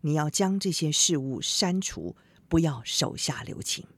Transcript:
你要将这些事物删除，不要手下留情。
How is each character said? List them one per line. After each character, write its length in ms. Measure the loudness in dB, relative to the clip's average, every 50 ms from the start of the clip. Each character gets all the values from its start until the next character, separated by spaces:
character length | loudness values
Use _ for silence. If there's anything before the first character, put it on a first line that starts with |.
你 120 | 0 2 2
要 160 | 2 0 0
将 300 | 2 2 2 2 2 0
这 120 | 0 0
些 200 | 0 0 0 0
事 260 | 4 4 4 4 4
物 240 | 2 0 -2 -4 -4
删 380 | -4 -2 0 0 2 2 2 0
除， 340 | -2 -4 -6 -6 -8 -8 -10 _ _ _ _ -20 _
不 120 | _ 4 4
要 220 | 4 4 0 -4 -6
手 320 | -4 -2 0 0 0 -2
下 260 | -4 -4 -4 -4 -6 -8
留 180 | -10 -10 -8
情。 240 | -6 -6 -6 -6 -8 -16 -20